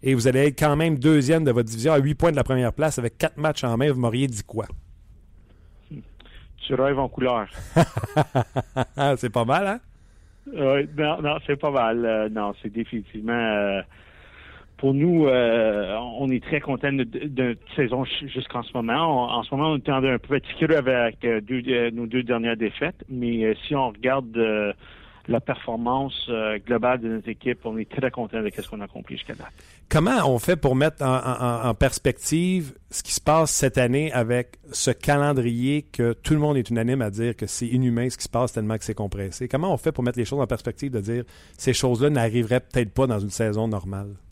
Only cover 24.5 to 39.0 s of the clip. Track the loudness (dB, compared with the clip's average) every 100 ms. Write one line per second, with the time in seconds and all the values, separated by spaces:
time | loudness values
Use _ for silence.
24.5 | 2 -2 -4 -14 -20 -20 -20 -2 -2 -2
25.5 | -8 -6 -4 0 0 -2 -6 -6 -2 -2
26.5 | -4 -2 0 2 0 -2 -4 -6 -6 -4
27.5 | -4 -4 -6 -6 -2 -4 -4 -6 -4 -4
28.5 | -6 -12 -12 -12 -14 -12 -12 -12 -14 -16
29.5 | -20 -20 -20 0 2 4 2 2 0 2
30.5 | 2 2 2 2 0 0 0 0 -2 -2
31.5 | 0 -2 2 0 2 -2 -2 -2 0 2
32.5 | 0 -2 -12 _ -10 -6 -4 2 4 4
33.5 | 2 0 2 2 2 0 -2 0 0 -2
34.5 | -12 -12 -4 0 0 2 2 4 2 0
35.5 | 0 0 0 -4 -2 0 0 0 2 4
36.5 | 2 0 0 0 0 -2 -2 -4 -4 -8
37.5 | -6 -2 0 2 2 -2 -4 -4 -2 -2
38.5 | -2 -4 -4 -4 -6